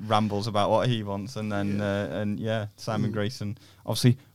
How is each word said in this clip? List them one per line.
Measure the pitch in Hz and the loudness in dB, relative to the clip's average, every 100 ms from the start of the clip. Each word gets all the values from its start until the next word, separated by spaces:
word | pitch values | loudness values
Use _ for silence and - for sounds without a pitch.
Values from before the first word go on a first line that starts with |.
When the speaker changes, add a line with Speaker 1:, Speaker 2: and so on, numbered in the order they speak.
| 107 | 0
Speaker 1:
rambles | 107 107 101 107 | 2 2 0 0
about | 104 92 | 2 4
what | 110 123 | 4 4
he | 117 | 0
wants, | 101 101 98 110 | -2 -6 -6 -6
and | 107 | -4
then, | 101 101 101 | -2 -2 0
Speaker 2:
Yeah. | 104 | 0
Speaker 1:
uh, | 101 98 85 | -2 -2 -4
and | 107 104 | -4 -2
yeah, | 110 110 104 - | -2 -2 -4 -8
Simon | - 107 104 | -4 -2 0
Speaker 2:
Mm. | 107 | -2
Speaker 1:
Grayson, | 104 - 104 101 - - - | -4 -4 -8 -10 -14 -12 -6
obviously | 113 123 117 - | 4 4 4 -2